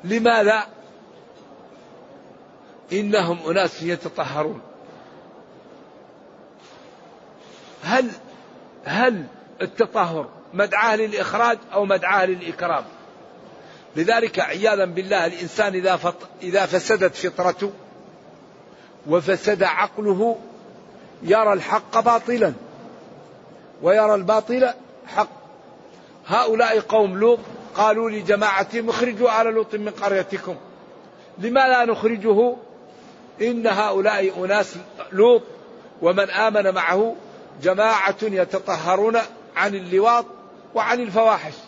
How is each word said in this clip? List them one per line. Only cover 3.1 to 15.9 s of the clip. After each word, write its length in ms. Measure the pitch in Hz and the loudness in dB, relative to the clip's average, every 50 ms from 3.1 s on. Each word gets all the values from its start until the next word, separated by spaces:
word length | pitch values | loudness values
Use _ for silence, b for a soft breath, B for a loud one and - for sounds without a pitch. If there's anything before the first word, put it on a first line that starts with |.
| 208 208 180 170 175 175 160 156 | 0 0 2 0 -2 -4 -4 -2
أناس 340 | 170 190 190 170 - - 156 | 0 0 0 0 -2 -6 -6
يتطهرون. 760 | 170 175 160 - 165 - - 160 131 139 147 151 151 - 120 - - - - - - - - - - - - - - - - - - - - - - - - - - - - - - - - - - - - - - - - - - - - - - - - - - - - - - - - - - - - - - - - - | -6 -6 -6 -8 -10 -6 -6 -6 -6 -4 -4 -4 -4 -6 -10 -14 -20 -20 -20 -20 -20 -20 -20 -20 -20 -20 -20 -20 -20 -20 -20 -20 -20 -20 -20 -20 -20 -20 -20 -20 -20 -20 -20 -20 -20 -20 -20 -20 -20 -20 -20 -20 -20 -20 -20 -20 -20 -20 -20 -20 -20 -20 -20 -20 -20 -20 -20 -20 -20 -20 -20 -20 -20 -20 -20 -20 -20 -20 -14 -6
هل، 260 | 156 208 262 262 233 196 - - - - - - - - - - - - - - | 0 0 0 0 0 -4 -12 -20 -20 -20 -20 -20 -20 -20 -20 -20 -20 -20 -18 -10
هل 400 | - 143 196 240 254 233 185 147 120 - - - - - - | -6 -2 0 2 2 0 -2 -8 -12 -16 -20 -20 -20 -10 -8
التطهر 680 | 185 - - - 233 208 - 226 190 170 165 160 139 117 - - - - - | -8 -8 -2 -2 -2 -2 0 -2 -2 -2 -2 -8 -8 -10 -14 -20 -20 -12 -2
مدعاة 420 | 180 202 196 196 202 220 233 214 | -2 -2 0 0 0 2 2 2
للإخراج 640 | 214 220 214 208 202 190 - - 208 233 240 233 226 - - - | 0 -2 -4 -4 -4 -6 -4 0 0 2 2 0 -2 -6 -4 -2
أو 120 | 196 202 | -2 0
مدعاة 400 | 196 196 185 165 185 196 202 185 | 2 0 0 0 0 2 2 2
للإكرام؟ 580 | 185 185 180 175 165 160 - 170 170 165 139 117 - - - - - - - - - - - - - - B B B B B B B - | 0 -2 -4 -6 -12 -8 -6 -4 -2 -2 -4 -4 -8 -18 -20 -20 -20 -20 -20 -20 -20 -20 -20 -20 -20 -20 B B B B B B B -6
لذلك 440 | 151 165 185 226 233 233 220 - 185 | -4 0 0 2 0 0 -2 -2 -4
عياذا 460 | 170 147 147 180 202 214 208 196 190 | -4 -4 -4 0 0 0 2 2 0
بالله 400 | 180 165 175 190 185 202 190 170 | -2 -2 -6 -4 -2 0 0 0
الإنسان 480 | 170 180 175 180 165 - - 214 202 190 | -2 -4 -6 -12 -10 -2 -2 -2 -2 -2
إذا 220 | 185 180 190 | -2 0 0